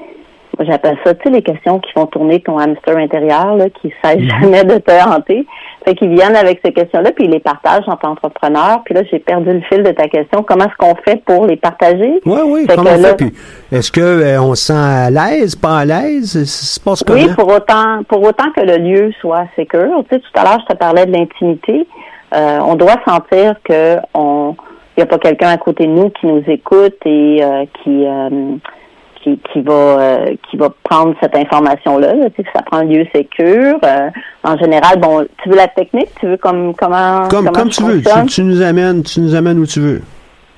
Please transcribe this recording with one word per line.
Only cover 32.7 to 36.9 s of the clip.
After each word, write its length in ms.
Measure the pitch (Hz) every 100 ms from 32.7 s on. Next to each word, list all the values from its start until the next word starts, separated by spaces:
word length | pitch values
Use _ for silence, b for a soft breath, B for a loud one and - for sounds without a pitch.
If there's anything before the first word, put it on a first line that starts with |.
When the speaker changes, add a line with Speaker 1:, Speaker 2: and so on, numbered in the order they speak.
| 160
Speaker 1:
un 60 |
lieu 200 | 160 156 165
sécure. 640 | 147 143 - 170 214 277 302
Euh, 240 | 311 139 143 B B B
en 120 | - 156
général, 420 | 170 156 165 185
bon, 260 | 170 156 147 -
tu 60 | -
veux 60 | 190
la 100 | 185
technique, 420 | - 185 233 330 -
tu 60 | 180
veux 80 | 185
comme, 360 | 190 180 175
comment, 520 | 170 185